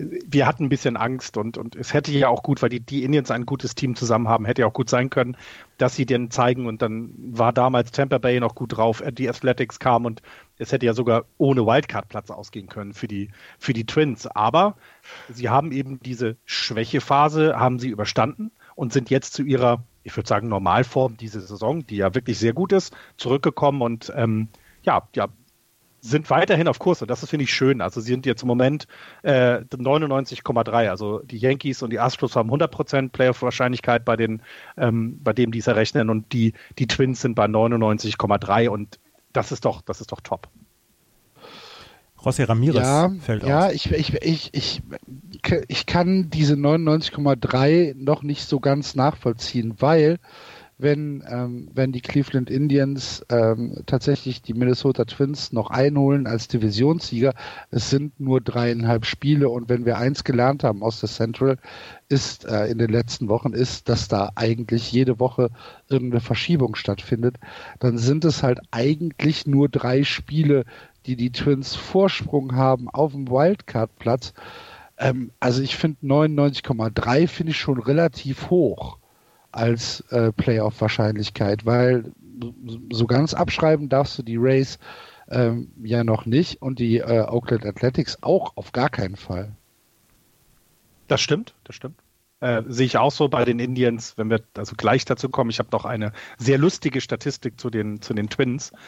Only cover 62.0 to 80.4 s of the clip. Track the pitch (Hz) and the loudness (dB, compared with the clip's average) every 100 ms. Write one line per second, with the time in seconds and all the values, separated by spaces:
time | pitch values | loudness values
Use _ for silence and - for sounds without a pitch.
62 | - 139 - - - 107 107 113 113 113 | -2 -2 -2 -8 -4 -2 0 0 2 2
63 | 117 - 110 113 131 110 127 - - 117 | 0 -4 -2 0 0 -2 -2 -2 -2 -2
64 | - 104 101 - 113 113 113 117 113 117 | 0 -2 -2 -2 -2 -2 -2 -2 0 2
65 | 127 117 127 - 120 117 - - - 135 | 2 2 0 2 -2 -2 -20 -20 -4 -2
66 | 123 120 117 110 - 165 120 107 - 98 | 0 -2 0 -2 0 2 0 -2 -6 -6
67 | - 113 123 - - - - - 127 117 | -4 -2 0 -2 -10 -18 -18 -4 -2 2
68 | 120 151 160 135 135 123 - 113 135 151 | 2 2 2 2 0 0 -4 -2 0 0
69 | 170 - 147 156 - 139 143 139 123 135 | -4 -2 0 0 2 4 4 2 0 2
70 | 143 - - 151 151 143 120 - - _ | 0 -2 -4 0 4 4 0 -10 -20 _
71 | - 127 123 123 143 135 135 - - 190 | -8 -2 -2 0 2 2 0 -8 0 4
72 | 196 - - 147 135 127 131 127 123 - | 4 2 -2 -2 0 2 4 2 0 0
73 | 151 139 131 127 160 202 - 120 110 - | 0 -2 -2 2 4 2 -4 -4 -4 -2
74 | 117 127 - - - - - - - - | 0 0 -2 -16 -20 -20 -20 -20 -20 -4
75 | 135 127 123 - 127 123 135 - 165 147 | -2 -2 -6 -4 0 0 -2 -2 -2 -2
76 | 139 143 156 147 143 135 - 117 113 120 | 2 4 4 4 2 0 -4 -2 -2 -2
77 | 113 135 165 - 165 147 - 127 123 147 | 2 2 2 0 -4 -4 -2 -2 2 2
78 | 165 - 135 131 - 180 139 - - - | 2 -2 -8 -8 0 2 2 0 -10 -16
79 | _ _ _ _ _ - 117 117 - - | _ _ _ _ _ 0 0 0 -2 -10
80 | - 123 113 - | -2 2 2 2